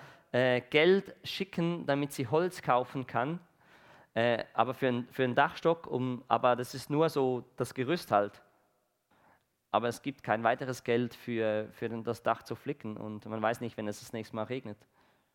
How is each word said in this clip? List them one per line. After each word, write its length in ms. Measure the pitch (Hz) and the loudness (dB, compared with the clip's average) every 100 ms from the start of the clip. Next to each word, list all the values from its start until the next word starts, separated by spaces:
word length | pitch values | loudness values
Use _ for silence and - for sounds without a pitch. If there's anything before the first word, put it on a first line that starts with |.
| - - _ | -10 -20 _
äh, 300 | 123 127 123 | 2 4 2
Geld 540 | - 147 165 196 - - | 2 4 6 4 2 -10
schicken, 640 | - - 190 - 170 170 135 | -12 -8 -6 -2 -2 -2 -2
damit 260 | 139 143 | 0 -2
sie 160 | - 131 | -4 -2
Holz 360 | 156 180 175 | 0 0 -2
kaufen 420 | - 127 127 139 127 | 2 2 2 -6 -4
kann. 340 | 120 127 170 - _ _ - - - _ - | -2 -2 -4 -10 _ _ -20 -20 -20 _ 0
Äh, 300 | 120 117 - | 2 2 -2
aber 200 | - 117 | 0 0
für 140 | 131 135 | 2 0
ein, 200 | 123 120 | 0 -4
für 140 | - 131 | 0 2
einen 100 | 120 | 4
Dachstock, 500 | 147 - 165 165 - | 2 2 0 0 0
um, 380 | 127 127 123 - | -2 -2 -4 0
aber 280 | 117 127 120 | 2 4 2
das 180 | 127 | 0
ist 160 | 135 - | -8 -2
nur 200 | 147 160 | 2 2
so 360 | 147 131 123 - - | 2 0 0 -6 -8
das 200 | 127 - | -6 -4
Gerüst 360 | 127 175 - | -2 -2 2
halt. 300 | 104 101 - _ _ _ _ _ _ _ _ _ _ _ _ _ | 2 2 -4 _ _ _ _ _ _ _ _ _ _ _ _ _
Aber 160 | 107 117 | 0 0
es 140 | 117 | -2
gibt 220 | - 139 | -8 -8
kein 200 | - 110 | -2 2
weiteres 400 | 113 127 131 123 | 2 2 -2 -6
Geld 300 | - 120 123 | 0 0 0
für, 560 | - - 117 110 107 107 | -6 -6 -2 0 0 -4
für 160 | - 117 | -8 -6
den, 140 | 113 | -6
das 200 | 110 113 | -6 -2
Dach 180 | - 113 | 0 -2
zu 140 | - 117 | -4 -10
flicken 420 | - 139 113 107 | -8 -8 -8 -10
und 300 | 107 104 107 | -10 -10 -8
man 120 | 110 | -2
weiß 220 | 107 120 | -2 -2
nicht, 160 | 120 - | -6 -6
wenn 100 | 107 | -8
es 120 | 104 | -8
das 140 | - | -10
nächste 220 | 117 110 113 | -10 -8 -8
Mal 100 | 107 | -6
regnet. 340 | 127 113 104 _ _ _ _ _ | -8 -10 -16 _ _ _ _ _